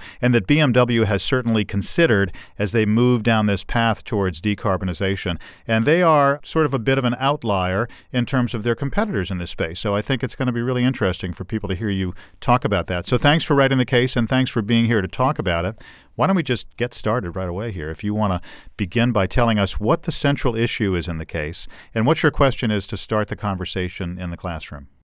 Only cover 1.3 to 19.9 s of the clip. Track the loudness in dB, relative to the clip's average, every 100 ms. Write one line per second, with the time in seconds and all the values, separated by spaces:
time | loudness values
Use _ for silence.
1.3 | 0 0 0 0 -2 -2 2 4 4 2
2.3 | -4 -16 -4 -2 2 2 4 4 4 2
3.3 | 2 2 0 -2 0 0 0 -2 -2 -2
4.3 | -2 -2 -2 -2 -2 -2 -2 -2 -2 -2
5.3 | -6 -8 -14 -2 0 4 4 4 4 4
6.3 | 2 -2 0 0 0 0 2 0 0 0
7.3 | -2 0 0 0 0 -4 -8 -6 -4 0
8.3 | 0 0 -2 -2 -2 -2 -2 0 -2 -4
9.3 | -4 -6 -4 -6 -4 -2 -2 -2 -4 -4
10.3 | -4 -4 -2 -2 0 0 0 -2 -2 -6
11.3 | -8 -6 -6 -4 -4 -2 -2 -2 -6 -14
12.3 | -6 0 2 2 0 0 -4 -2 2 2
13.3 | 2 2 2 4 2 2 2 2 0 0
14.3 | 0 0 -2 0 2 4 2 0 0 0
15.3 | 4 4 4 0 -6 -14 -20 -14 0 2
16.3 | 2 2 -2 -4 -6 -6 -2 -2 -2 -2
17.3 | -4 -4 -4 -6 -6 -8 -6 -4 0 2
18.3 | 0 -4 -14 -18 -6 -4 0 2 2 2
19.3 | 2 2 2 0 0 0